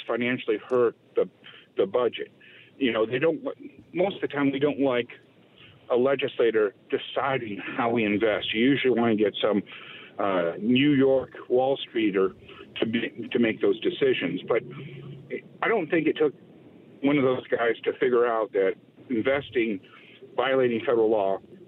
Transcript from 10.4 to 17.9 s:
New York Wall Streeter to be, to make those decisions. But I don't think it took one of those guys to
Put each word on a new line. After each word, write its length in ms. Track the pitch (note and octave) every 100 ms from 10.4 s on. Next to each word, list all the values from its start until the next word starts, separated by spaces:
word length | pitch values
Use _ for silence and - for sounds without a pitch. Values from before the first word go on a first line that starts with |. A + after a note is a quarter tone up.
| E2+ E2
New 320 | G#2+ B2+ D3
York 380 | C#3 C3+ C3 B2 - -
Wall 300 | B2 C3 C#3 -
Streeter 440 | A#2 A2 F#2+ F#2+ - - - - -
to 60 | A2+
be, 420 | A#2 A2+ - A2+
to 80 | B2
make 220 | A2+ F#2+
those 180 | G#2 F#2
decisions. 600 | G2 - C3+ A#2 F2 - -
But 140 | A#2 - - - - - - - B2 - -
I 60 | F3
don't 200 | A3 D3
think 160 | E3 D3
it 100 | -
took 180 | D3+ - - - - - - -
one 160 | C#3+ D3
of 60 |
those 220 | C3 B2 -
guys 260 | A#2+ A#2+ A2+
to 80 | -